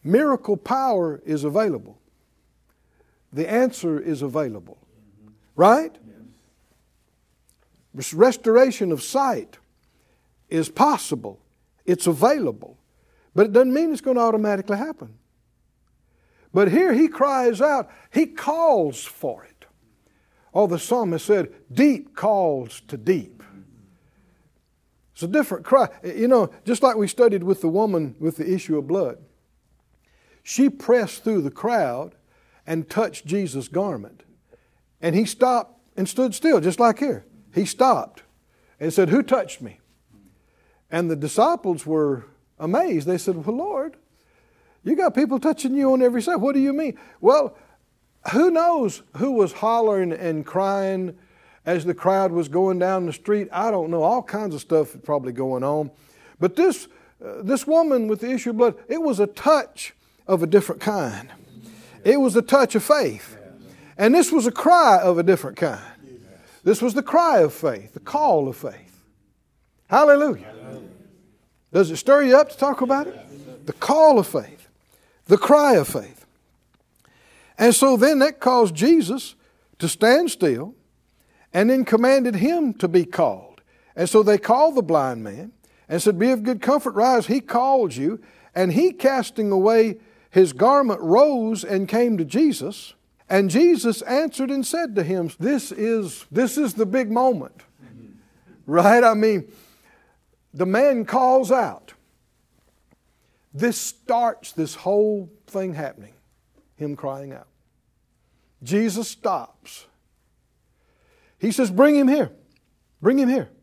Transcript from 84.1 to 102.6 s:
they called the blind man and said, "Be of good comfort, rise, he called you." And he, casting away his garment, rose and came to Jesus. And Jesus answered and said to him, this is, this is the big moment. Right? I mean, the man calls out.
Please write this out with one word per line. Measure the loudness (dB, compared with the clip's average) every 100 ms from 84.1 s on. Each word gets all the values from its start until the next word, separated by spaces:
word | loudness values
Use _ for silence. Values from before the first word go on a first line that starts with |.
| 2
they | 4 0
called | 2 2 2
the | 0
blind | 0 0 0 -6
man | -12 -14 -18 _ _ _ _
and | -2
said, | 0 2
"Be | 0
of | 0
good | -2 -4
comfort, | 0 0 -2
rise, | 0 2 2 0
he | -4
called | -2 -2 0 0 0
you." | -4 -6 -6 _ _ _
And | -4 0
he, | 2 0
casting | 2 0 0 -4 -4 -2
away | 2 4 4 2 -2 _ _ _
his | 4 4
garment, | 4 4 4 2 -2
rose | 2 4 4 2 -2 -6
and | -4 -4 -2
came | 0 0 0
to |
Jesus. | -2 0 0 0 -8 -12 -20 _ _ _ _
And | 0 2
Jesus | 4 4 2 0 -4
answered | -2 -2 -2 -6 -6
and | -4 -4
said | -4 -4 -4
to |
him, | -2 -4 -6 -4
this | -2 -2 -4
is, | -6 -4 -2 -4 -12 -6
this | -2 -2 -2
is | -4
the | -2
big | -2 -2 -2
moment. | 0 0 -2 -8 _ _ _ -20 -20 -20 -20 _ _ _ _ -2
Right? | 2 6 6
I | 6
mean, | 4 0 0 -6 -20 _ _ _ _ _ _ _ _ _
the | -6 -2
man | 2 2 0
calls | -2 0 2 2 2
out. | 0 0 -6 _ _ _ _ _ _ _ _